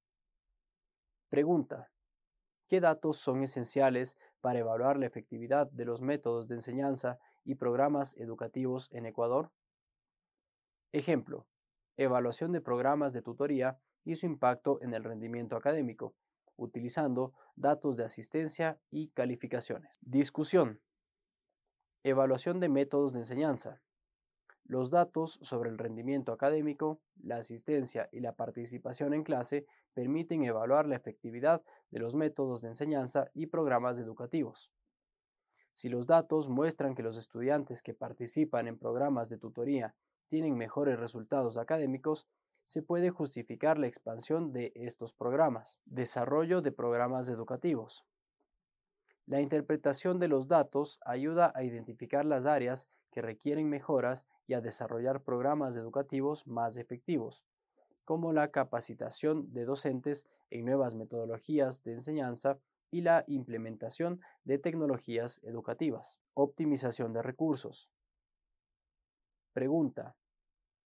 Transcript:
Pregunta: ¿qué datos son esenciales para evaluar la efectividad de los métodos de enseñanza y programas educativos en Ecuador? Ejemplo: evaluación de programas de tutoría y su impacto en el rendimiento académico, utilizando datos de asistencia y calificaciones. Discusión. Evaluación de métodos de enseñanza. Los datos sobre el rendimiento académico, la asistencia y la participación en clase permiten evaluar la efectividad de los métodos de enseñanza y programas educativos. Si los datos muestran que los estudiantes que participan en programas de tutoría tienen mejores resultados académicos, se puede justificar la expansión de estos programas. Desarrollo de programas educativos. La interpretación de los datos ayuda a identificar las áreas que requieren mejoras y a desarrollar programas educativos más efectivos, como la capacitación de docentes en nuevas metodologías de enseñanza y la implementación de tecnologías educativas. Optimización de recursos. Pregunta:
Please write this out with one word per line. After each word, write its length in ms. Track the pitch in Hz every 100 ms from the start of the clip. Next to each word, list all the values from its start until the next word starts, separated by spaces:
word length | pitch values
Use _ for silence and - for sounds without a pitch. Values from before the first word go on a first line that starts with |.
| _ _ _ _ _ _ _ _ _ _ _ _ _
Pregunta: 640 | 139 151 170 127 131 120 _ _ _ _ _ _ _ -
¿qué 120 | 185
datos 360 | 170 156 156 151
son 260 | - 131
esenciales 760 | 135 127 117 135 135 123 135 - - _
para 180 | 127 123
evaluar 380 | 113 113 131 139
la 80 | 123
efectividad 640 | 113 - 117 117 139 139
de 160 | 127 120
los 160 | 117
métodos 460 | 131 147 120 117 117
de 80 | 120
enseñanza 640 | 120 127 139 131 127 123 _ _
y 120 | - 131
programas 600 | 123 123 143 147 139 -
educativos 720 | 117 110 117 131 127 127 127
en 140 | 123 113
Ecuador? 460 | 110 117 131 165 _ _ _ _ _ _ _ _ _ _ _ _ _ _
Ejemplo: 520 | 151 156 147 - - - _ _ _ _ -
evaluación 560 | 135 127 123 117 165
de 80 | 170
programas 520 | - 123 127 147 143
de 80 | 123
tutoría 560 | 120 120 147 135 127 131 _ _ -
y 100 | 160
su 100 | 175
impacto 560 | 139 127 123 139 139
en 120 | 123
el 100 | 113
rendimiento 540 | 110 110 113 120 113 117
académico, 580 | 139 156 131 - 120 - _ _ _ -
utilizando 800 | 120 120 123 165 147 123 127 - - -
datos 400 | 143 147 147 120
de 80 | 113
asistencia 720 | - 110 156 156 - 160 - _
y 200 | 147 151
calificaciones. 880 | - 123 123 117 123 - 110 - -
Discusión. 800 | - 131 143 - 156 185 127 107 _ _ _ _ _ _ _ _ _ _ _ _
Evaluación 580 | 135 135 135 127 175 180
de 80 | 175
métodos 420 | 139 139 143 139
de 80 | 123
enseñanza. 640 | 117 127 156 127 - - _ _ _ _ _ _ _ _
Los 280 | - 127 127
datos 480 | 175 175 160 160 -
sobre 280 | - 120 120
el 80 | 110
rendimiento 540 | 113 113 123 139 127
académico, 720 | 113 139 156 151 147 156 156 _ -
la 220 | - 120
asistencia 720 | 113 117 - 147 123 113 -
y 80 | 127
la 160 | 120 -
participación 800 | 117 120 120 123 - 123 143
en 100 | 147
clase 420 | 156 131 120 143 143 _ _
permiten 500 | - 123 151 165 165
evaluar 420 | 127 110 117 143 156
la 120 | 123
efectividad 640 | - - 117 117 143 165 - - _
de 100 | 113
los 160 | 117 143
métodos 460 | 156 151 135 120
de 60 | 113
enseñanza 640 | 117 147 147 127 147 135
y 140 | 147 160
programas 520 | 165 151 120 123 123
educativos. 720 | 113 113 123 165 127 - - _ _ _ _ _ _ _ _ _ _
Si 180 | - 120
los 160 | 120 123
datos 440 | 165 160 156 143
muestran 460 | 127 160 160 143 127
que 60 |
los 160 | 113 113
estudiantes 640 | - 117 127 147 143 -
que 120 | -
participan 720 | 107 123 - 120 156 151 120 117
en 100 | 117
programas 520 | 117 120 143 131 113
de 80 | 113
tutoría 580 | 113 113 123 139 110 - _ _ _
tienen 300 | 156 156 123
mejores 420 | 110 - 143 120
resultados 580 | 117 117 107 139 120 117
académicos, 720 | 117 160 139 131 156 156 - _ _ _ -
se 160 | 160
puede 280 | 156 175 175
justificar 680 | 180 147 123 117 117 147 160
la 80 | 127
expansión 640 | - - 113 - 160 165
de 220 | 127 120 117
estos 380 | 120 - 117
programas. 640 | - 120 135 156 113 - - -
Desarrollo 760 | 127 120 127 120 147 165 180
de 120 | 147
programas 560 | - 120 120 123 127 123
educativos. 760 | 117 113 127 175 135 110 - - _ _ _ _ _ _ _ _ _ _ _ -
La 140 | 135
interpretación 800 | 143 151 147 151 143 139 185 180
de 80 | 175
los 220 | 139 131
datos 500 | 165 139 139 147 - -
ayuda 480 | 127 147 165 170 131
a 80 |
identificar 640 | 127 117 113 117 120 139 151
las 200 | 135 135
áreas 440 | 147 123 135 - _ _
que 120 | -
requieren 480 | 117 107 143 147 151
mejoras 560 | 143 - 139 120 131 - _ -
y 60 |
a 80 | 123
desarrollar 640 | 113 - 117 117 123 135
programas 540 | 135 123 135 147 135 120
educativos 680 | 113 135 139 135 139 151 -
más 320 | 117 117 120
efectivos, 680 | 117 123 - 156 113 - - _ _ _ _ _
como 280 | - 160 165
la 180 | 156 147
capacitación 1040 | 147 131 117 - 117 113 - 151 156 -
de 120 | 120 120
docentes 600 | 139 147 127 147 143 - _ _
en 160 | 120 117
nuevas 280 | 139 123
metodologías 920 | 113 110 120 113 113 - 151 131 127
de 100 | -
enseñanza 640 | 117 127 151 127 120 139 139 _ _ _
y 100 | 175
la 220 | 170 165 -
implementación 920 | 139 123 113 113 110 113 - 170 180 - _
de 140 | - 139
tecnologías 840 | 165 165 151 123 - 117 120 -
educativas. 800 | - 117 107 120 160 110 - - _
Optimización 800 | - 139 - 151 135 131 117 117
de 80 | 113
recursos. 680 | 120 127 160 135 107 - - _ _ _ _ _ _ _ _ _ _ _ _ _ _ _ _
Pregunta: 640 | - 131 165 147 - - - _ _ _ _ _ _